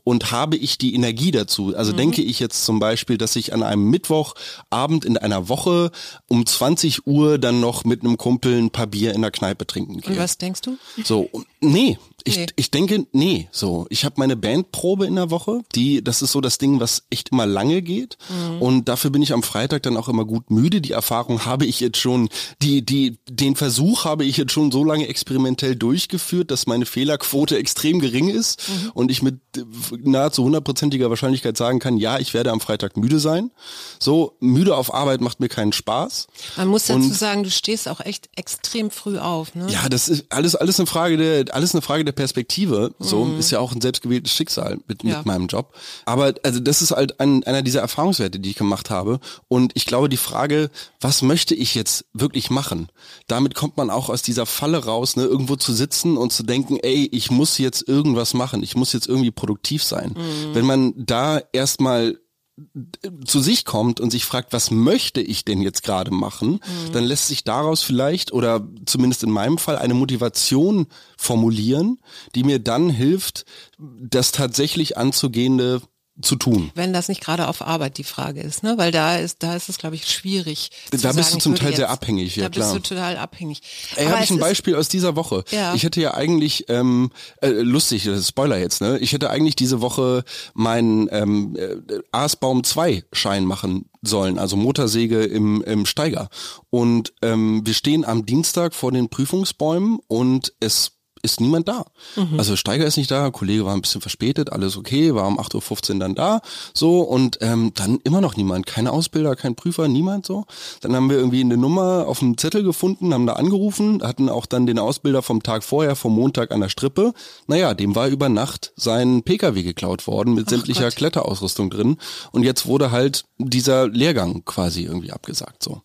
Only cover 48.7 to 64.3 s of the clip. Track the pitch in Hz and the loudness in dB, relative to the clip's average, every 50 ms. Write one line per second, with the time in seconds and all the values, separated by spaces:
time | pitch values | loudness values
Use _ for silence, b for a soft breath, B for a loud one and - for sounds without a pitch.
48.7 | 98 - - - 110 92 95 104 123 131 B B B B B _ 123 123 127 120 | 0 -2 -4 -4 -4 -2 0 -2 -2 -2 B B B B B _ 2 4 4 2
49.7 | - - - - 123 123 143 147 131 123 - - - 110 135 147 147 151 156 147 | 2 -4 -4 0 0 2 2 2 0 -2 -2 -4 -2 -4 -2 0 0 0 0 -2
50.7 | B B B B B B - 131 143 - 135 127 156 170 - - - - 135 - | B B B B B B -2 0 0 2 2 2 2 2 2 0 0 0 0 -2
51.7 | - 117 104 - - - - _ - 110 131 139 - 127 - - 123 131 135 - | -2 -2 -2 -2 -4 -4 -6 _ -4 -2 -2 -2 -2 -4 -2 -2 -2 -2 -2 -4
52.7 | - 85 82 - B B B B B B B - 117 123 139 135 - - 151 143 | -6 -6 -8 -10 B B B B B B B -4 0 2 2 0 0 -2 -4 -2
53.7 | - 151 135 107 101 123 127 - 110 123 - - 117 123 117 - - - 147 151 | -2 -2 -2 0 -2 -2 -2 -2 -4 -4 -2 -2 -2 -2 -2 -2 -4 -2 0 0
54.7 | 170 156 117 110 110 117 127 131 - 123 131 127 131 139 131 127 143 135 - - | 0 0 0 -2 -2 0 -2 0 0 0 2 2 2 2 2 0 -2 -2 0 0
55.7 | 117 110 135 143 - - - 175 160 120 123 120 - - 113 110 123 131 135 - | 2 0 0 0 -2 0 2 2 2 2 2 0 -2 -2 -2 0 -2 -2 0 -2
56.7 | 143 - - 123 135 147 139 - 120 113 - - 120 123 151 - - - 135 127 | -2 0 0 0 2 2 2 0 -2 -4 0 2 4 4 4 2 2 0 0 0
57.7 | - - - - 135 143 147 151 123 117 117 - - 123 123 127 - 101 - - | -2 -4 -2 2 2 2 4 4 2 2 0 0 0 -2 -2 -2 -2 -4 -4 -2
58.7 | - 123 127 - - 113 - - 127 131 127 117 - - - 101 104 - - - | -2 0 0 0 -2 -2 -2 0 0 2 2 0 0 -2 -4 -4 -4 -4 -4 -4
59.7 | 151 156 - - - - - - 104 170 170 160 151 151 151 151 - 113 117 131 | -4 -2 -2 -2 -4 -4 -4 -6 -8 -8 -8 -6 -6 -6 -6 -2 0 2 2 4
60.7 | 135 135 131 123 - - 113 - 117 117 135 151 156 147 - - - 127 135 135 | 4 4 4 2 0 -2 -2 -2 0 2 2 2 0 0 -2 -2 -2 0 0 0
61.7 | - - 139 131 123 117 117 117 - - _ _ _ _ _ _ _ - 147 _ | 2 2 2 4 4 4 2 0 0 -4 _ _ _ _ _ _ _ -20 -20 _
62.7 | _ 143 120 - - - - 196 180 143 131 - - 143 131 170 240 - - - | _ -14 -14 -14 -14 -12 -12 -12 -12 -10 -4 0 2 2 4 4 2 2 0 -2
63.7 | - 107 110 120 113 - 120 117 113 120 - - | -2 0 0 0 0 0 -2 -2 0 -2 -2 -2